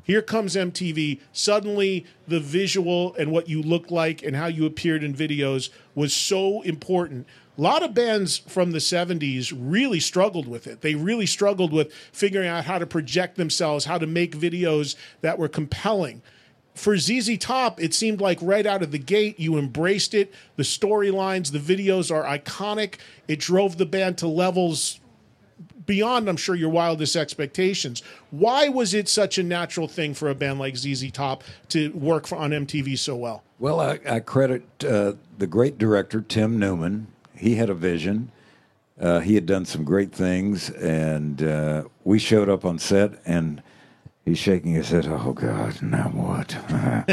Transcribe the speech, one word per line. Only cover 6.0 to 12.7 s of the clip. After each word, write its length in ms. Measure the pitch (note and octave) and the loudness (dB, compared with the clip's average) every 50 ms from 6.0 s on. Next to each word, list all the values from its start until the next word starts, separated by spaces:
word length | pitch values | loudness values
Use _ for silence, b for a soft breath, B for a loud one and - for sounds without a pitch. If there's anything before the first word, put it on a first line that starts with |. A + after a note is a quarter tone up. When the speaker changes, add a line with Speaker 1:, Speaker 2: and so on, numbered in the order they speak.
| D3+ C#3 - | 0 0 0
Speaker 1:
so 480 | - - - G3 F#3+ F#3+ G3 G3+ G#3+ | 0 0 0 0 2 2 0 0 -2
important. 640 | - F#3 E3 C#3+ - - F#3 F3+ F3 D3+ C#3 B2 C#3 b b b b b b - | -2 -4 -6 -4 -2 0 0 0 0 -2 -6 -12 -12 b b b b b b 0
A 40 | |
lot 220 | D3 F#3 C4+ D#4+ F4 | 2 2 4 2 2
of 100 | D4 G#3 | 0 2
bands 460 | A#3+ A#3+ A#3 A3 G#3 G3 D#3+ - - | 2 2 2 2 2 0 0 -2 -4
from 320 | - - - F#3 F3+ F3 | -6 -4 0 0 0 0
the 100 | E3 D#3 | 0 -2
seventies 720 | - - F3+ E3+ F3 F3 F3+ D#3+ D3 C#3 C3 B2+ B2 - - | -2 0 0 0 0 0 -2 -2 -2 -2 -2 -2 -4 -6 -6
really 480 | B2+ B2 C3+ E3+ A3 C4+ C4+ G#3+ D#3+ | -6 -4 0 2 2 2 2 0 0
struggled 460 | - - - F3+ F#3+ A3 F3+ F3 C#3 A#2+ | -2 0 2 2 2 2 0 -2 -6 -6
with 200 | A#2+ A#2 - B2+ | -8 -12 -12 -14
it. 140 | A2+ - | -10 -6
They 140 | - D#3 D3+ | -2 -2 -2
really 320 | D3 D#3 F#3+ A#3 A#3 G3+ - | 0 0 0 0 0 0 -2
struggled 440 | - - G3+ G3+ G3+ F#3 F#3 D#3+ | 0 2 2 2 2 2 2 2
with 220 | D3 D#3 D3 D3+ B B B B | 2 2 0 0 B B B B
figuring 380 | B - G3+ G3+ F#3+ G3 F#3 F3 | B 0 0 0 2 0 -2 -2
out 160 | E3+ E3+ C#3 | -2 -4 -2
how 140 | D3 | -2